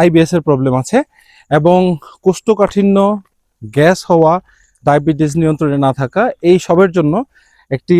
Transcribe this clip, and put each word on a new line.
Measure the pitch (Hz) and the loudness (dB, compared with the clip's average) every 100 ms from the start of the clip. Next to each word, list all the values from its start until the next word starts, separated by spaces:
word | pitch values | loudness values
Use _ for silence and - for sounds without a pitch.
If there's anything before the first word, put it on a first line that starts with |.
আইবিএস | 170 165 165 175 | 2 2 0 -2
এর | 156 | -2
প্রবলেম | 135 135 127 | -2 0 -2
আছে | 131 247 302 _ _ _ - 151 | -2 -4 -4 _ _ _ -4 0
এবং | 156 180 185 165 - - | 2 2 0 -4 -10 -6
কোষ্ঠকাঠিন্য, | 185 175 - 214 196 202 196 196 196 208 - _ _ - 110 135 | -4 -2 -2 0 0 0 0 2 0 -2 -10 _ _ -20 -8 0
গ্যাস | 156 190 - | 2 0 0
হওয়া, | 170 160 180 - _ _ _ - | 2 2 0 -6 _ _ _ -2
ডায়াবেটিস | 147 151 147 151 156 | 0 0 -2 -2 -2
নিয়ন্ত্রণে | 160 151 151 139 139 | -2 -2 -2 -2 -2
না | 131 | -2
থাকা, | 131 190 240 - 170 | -6 -4 -4 -2 0
এই | 180 - | 0 2
সবের | 170 190 175 | 0 2 0
জন্য | 151 180 277 _ _ _ - | -2 -2 -6 _ _ _ -10
একটি | 135 - | -8 0